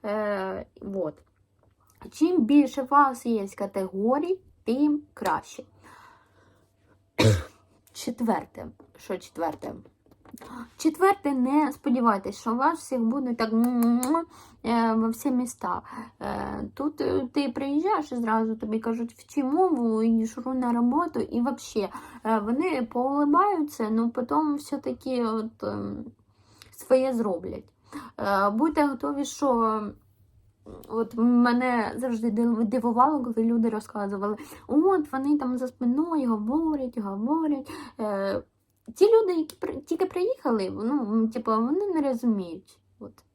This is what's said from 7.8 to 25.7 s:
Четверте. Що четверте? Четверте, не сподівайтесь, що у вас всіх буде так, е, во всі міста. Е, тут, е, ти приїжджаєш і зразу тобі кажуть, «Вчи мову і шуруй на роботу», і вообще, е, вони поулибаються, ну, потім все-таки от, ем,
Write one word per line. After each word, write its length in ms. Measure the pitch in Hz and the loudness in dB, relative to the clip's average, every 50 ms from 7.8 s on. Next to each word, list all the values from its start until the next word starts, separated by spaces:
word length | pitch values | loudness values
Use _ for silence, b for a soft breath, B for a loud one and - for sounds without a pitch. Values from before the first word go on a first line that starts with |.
| _ _ _ | _ _ _
Четверте. 760 | - - - 240 - 240 226 202 - - - _ - - - - _ - _ _ | -10 -8 -8 -6 -4 -2 0 0 -2 -2 -10 _ -16 -14 -14 -16 _ -20 _ _
Що 220 | - - - 196 180 | -20 -10 -8 -8 -8
четверте? 560 | - - _ - 165 156 151 - - - - - - - _ _ _ _ _ _ _ - - - - B 254 247 233 B _ | -8 -14 _ -6 -4 -4 -4 -6 -10 -12 -12 -12 -18 -20 _ _ _ _ _ _ _ -20 -20 -20 -18 B -16 -16 -16 B _
Четверте, 560 | _ - 320 311 - 370 392 403 381 - 285 277 | _ -2 -2 0 4 4 4 4 4 0 -2 0
не 400 | 262 247 262 277 302 302 - 294 | 0 0 2 2 2 2 0 -2
сподівайтесь, 680 | - - 285 240 254 240 233 208 196 196 190 202 - | -4 -2 0 0 4 4 2 2 2 -2 -8 -10 -6
що 120 | - 233 226 | -4 -4 -2
у 40 | |
вас 220 | 240 269 302 339 320 | 2 2 2 0 0
всіх 220 | - - 262 254 | -6 -6 -4 0
буде 340 | 226 226 247 285 262 247 233 | 0 0 0 0 -2 -4 -2
так, 180 | 233 233 220 220 226 233 247 254 240 233 233 240 240 254 254 311 330 330 330 B B B B B B - | -2 -2 0 2 2 2 2 2 2 2 2 2 2 2 0 0 -2 -2 -4 B B B B B B -4
е, 300 | 226 233 233 233 226 220 | -2 0 2 2 2 2
во 140 | 220 220 226 | 2 0 0
всі 220 | 226 226 - 294 | -2 -2 -4 -2
міста. 520 | 254 247 247 240 - _ - 180 180 185 - B B B B B B _ | 0 0 -2 -4 -8 _ -6 -6 -6 -6 -8 B B B B B B _
Е, 440 | - - - - - - - - 202 208 - | -8 -8 -6 -6 -6 -6 -6 -8 -10 -10 -8
тут, 260 | - 269 302 302 - | -4 -4 -4 -2 -2
е, 280 | - - - - 269 247 _ | -2 0 0 0 -2 0 _
ти 160 | 294 277 269 | -2 -2 -2
приїжджаєш 640 | 240 - 277 277 285 294 339 381 427 339 302 - 254 | -2 -4 -4 -2 0 0 2 2 0 0 -2 -4 -4
і 40 | |
зразу 400 | 240 233 220 220 226 226 220 220 | -4 -2 0 0 0 0 0 -2
тобі 220 | 220 - 220 214 220 | -6 -4 -4 -4 -2
кажуть, 360 | 220 233 233 233 233 233 - - | -2 -2 -4 -4 -4 -8 -10 -16
«Вчи 260 | - _ - 294 269 | -20 _ -4 -2 -2
мову 580 | 254 277 349 381 370 330 247 240 226 220 220 220 | 0 2 4 4 4 4 2 2 0 2 2 2
і 240 | 233 226 226 220 | 4 2 2 2
шуруй 300 | 226 - 262 247 262 262 | -2 -4 -8 -6 -4 -4
на 160 | 254 254 240 233 | -2 0 0 0
роботу», 480 | 240 233 240 254 302 349 339 - 240 | 2 2 2 2 2 0 0 -2 -4
і 200 | 214 - - 240 | -6 -2 -2 -2
вообще, 480 | 240 269 247 233 - - - 220 196 190 B B B B B 240 B | 0 0 -2 -4 -10 -6 -4 -4 -4 -4 B B B B B -8 B
е, 140 | 214 226 220 | 0 0 2
вони 500 | 202 214 240 269 339 370 320 254 233 233 - | 2 0 0 0 0 0 0 0 -2 -2 -2
поулибаються, 1000 | 240 247 269 277 285 294 285 294 339 392 415 403 339 302 294 - - 233 214 | -2 0 0 2 2 4 4 6 4 4 4 2 0 -2 -4 -2 -4 -2 0
ну, 200 | 220 220 226 233 | 2 2 2 0
потім 440 | 233 - 240 240 285 302 311 302 285 | 0 -2 -2 0 2 2 2 2 0
все-таки 680 | 285 - - - 277 - 262 254 240 - 262 262 247 240 | -2 -4 -6 -8 -6 -6 -8 -8 -6 -6 -4 -2 0 0
от, 380 | 220 220 220 214 226 - _ - | 0 0 -2 -4 -6 -8 _ -8
ем, 420 | - | -6